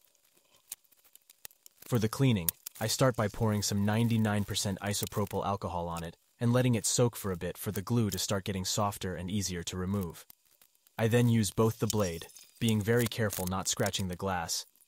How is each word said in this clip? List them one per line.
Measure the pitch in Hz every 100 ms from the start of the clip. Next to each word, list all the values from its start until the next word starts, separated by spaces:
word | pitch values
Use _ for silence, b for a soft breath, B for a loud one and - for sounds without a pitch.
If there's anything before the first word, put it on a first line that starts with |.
| _ _ _ _ _ _ _ - _ _ _ - _ _ - _ - _
For | - 123
the | 107
cleaning, | - 135 107 82 - - -
I | 110
start | - 135 120
by | 104
pouring | - 110 104
some | - 101
ninety-nine | 101 107 117 113 110 104 101
percent | 98 101 95
isopropyl | 101 104 - - 101 98 95
alcohol | 98 95 90 85
on | 85
it | 82 - _ -
and | 120
letting | 123 127 117
it | -
soak | - 120 -
for | 101
a | 87
bit | 87 -
for | -
the | 98
glue | 92 120 107
to | 92
start | - 101 98
getting | 95
softer | 92 - 101 - 95 82
and | 90
easier | 104 92 87
to | 82 92
remove. | 90 101 87 76 - _ _ _ _ _ _ -
I | 113
then | 120 120
use | 117 101
both | - 113 -
the | 113
blade, | 107 95 82 - - - -
being | 117 107
very | 101 120 117
careful | - 107 - 90
not | 95 90
scratching | - 107 - 95
the | 90
glass, | 98 90 82 - - _